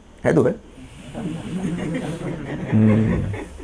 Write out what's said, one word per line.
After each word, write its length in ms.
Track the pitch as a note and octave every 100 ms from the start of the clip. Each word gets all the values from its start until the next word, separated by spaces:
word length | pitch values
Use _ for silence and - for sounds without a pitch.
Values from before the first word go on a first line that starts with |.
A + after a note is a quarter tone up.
| - -
Hack 100 | B2
tu 80 | D#3 B2
kan? 80 | - - - - - - - - E3 - F#3 F#3 E3+ D3+ - - - - - - - -
Hmm. 460 | G#2+ A2 G#2+ A2 A2+ - - - -